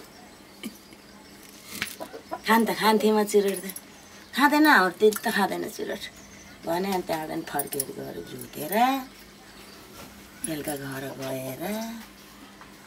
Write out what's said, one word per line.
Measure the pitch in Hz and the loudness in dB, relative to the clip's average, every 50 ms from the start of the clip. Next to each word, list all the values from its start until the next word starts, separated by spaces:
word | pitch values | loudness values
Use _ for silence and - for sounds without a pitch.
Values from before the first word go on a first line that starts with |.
| - - - - - - - - - - - - - - - - - - - - - - - - - - - - - - - - - - - - - - - - - - - - - - - - - | -8 -14 -20 -20 -20 -20 -20 -20 -20 -20 -20 -14 -14 -14 -14 -16 -20 -20 -20 -20 -20 -20 -20 -20 -20 -20 -20 -20 -20 -20 -20 -20 -18 -14 -8 -8 -8 -8 -8 -12 -14 -14 -14 -18 -12 -10 -10 -8 2
खान | - 220 233 220 | 4 4 4 4
त | 208 185 - | 2 0 2
खान्थेँ | 190 220 220 208 208 214 | 2 4 4 6 4 4
म | 214 214 208 | 4 4 2
चुरोट | 208 - 208 196 196 190 180 | 4 4 4 4 4 -2 -4
त, | 180 190 - - - - - - - - - - - - - | -8 -12 -14 -14 -18 -18 -20 -20 -20 -20 -20 -20 -20 -8 0
खाँदैन | 233 269 285 294 302 302 | 4 4 6 6 6 8
हाम्रो | 302 269 202 185 185 180 | 8 8 8 6 4 2
त्यति | - 214 214 208 - | 4 4 4 4 4
त | - 233 214 | -2 -2 2
खाँदैन | 208 196 180 175 175 175 - | 2 0 0 0 -4 -6 -8
चुरोट | - - - - - - - - - - - - - - - - - - - | -8 -8 -8 -8 -8 -10 -10 -14 -16 -18 -20 -20 -20 -20 -20 -20 -20 -10 -6
भने। | - 165 175 190 196 190 | -4 -2 -2 0 0 -2
अनि | 180 | -2
त्यहाँबाट | 180 - 165 160 156 156 - 165 160 - | -2 -2 -4 -4 -4 -6 -6 -8 -8 -6
फर्केर | - - - - - 139 131 - - - | -6 -6 -4 -4 -4 -6 -6 -6 -8 -10
गएर | 135 135 - - - - | -10 -10 -10 -12 -12 -12
जोतेर | 135 127 120 - - - 143 156 190 220 240 262 269 262 - - - - - - - - - - - - - - - - - - - - - - - - - - - - | -12 -14 -14 -14 -10 -10 -6 0 4 4 4 4 2 0 -4 -10 -16 -20 -20 -20 -20 -20 -20 -20 -20 -20 -20 -20 -20 -20 -20 -20 -20 -20 -20 -18 -20 -20 -20 -20 -14 -12
बेलुका | - 165 160 151 135 156 147 | -10 -8 -8 -8 -6 -8 -8
घर | 135 139 135 135 139 139 135 - - | -8 -8 -10 -10 -10 -10 -10 -10 -10
गएर | 135 135 131 131 131 131 131 - 160 190 208 220 226 226 226 226 220 - - - - - - - - - - - - - - - - | -8 -8 -8 -8 -8 -10 -10 -8 -6 -6 -6 -6 -6 -8 -10 -14 -16 -18 -20 -20 -20 -20 -20 -20 -20 -20 -20 -20 -20 -20 -20 -20 -20